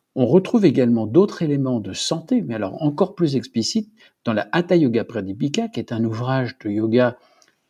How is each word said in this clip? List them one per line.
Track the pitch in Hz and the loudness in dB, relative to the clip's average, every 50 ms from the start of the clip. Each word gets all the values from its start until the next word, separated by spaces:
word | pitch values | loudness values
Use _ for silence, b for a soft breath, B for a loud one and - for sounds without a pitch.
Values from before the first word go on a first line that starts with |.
| b _ - | b _ -2
On | 131 127 | 0 2
retrouve | 113 143 190 185 - - 233 202 | 4 4 4 4 2 2 4 4
également | 156 120 135 127 117 120 113 110 | 4 4 4 4 4 2 2 0
d'autres | 107 113 165 202 208 - - 170 | 2 4 4 4 4 0 -2 -2
éléments | 147 143 143 135 131 123 113 | 0 0 0 0 -2 -2 -4
de | 98 98 92 | -4 -6 -8
santé, | - - - 160 160 - - 254 240 | -6 -6 -4 -6 -6 -4 -2 -2 -2
mais | 175 123 113 | -2 -2 -4
alors | 107 104 95 - - | -4 -4 -6 -4 -2
encore | 151 147 143 151 190 185 - | -2 0 0 0 0 0 0
plus | - 175 147 135 | -2 0 0 0
explicites, | 123 101 - - 117 110 - - 226 214 b b b b b b _ - | -2 -4 -4 -4 -4 -2 -2 -2 -4 -4 b b b b b b _ -6
dans | 120 110 | -2 -2
la | 104 - - | -2 -2 0
Hatha | - 170 175 175 185 | 0 0 2 2 4
Yoga | 175 156 123 113 113 101 | 4 4 4 2 0 -2
Pradipika, | - - 110 98 95 98 117 147 143 143 220 233 | -4 -6 -6 -6 -6 -6 -4 -4 -4 -2 -4 -4
qui | 226 - 123 | -4 -6 -8
est | 110 - | -8 -6
un | 120 113 117 | -4 -4 -2
ouvrage | 113 110 110 123 127 131 131 127 113 - | -2 -4 -4 -4 -4 -2 -2 -4 -4 -8
de | - - 107 | -10 -8 -6
yoga | 101 107 110 113 110 123 123 120 117 b b b b b b b b _ _ | -4 -2 0 2 2 2 2 2 0 b b b b b b b b _ _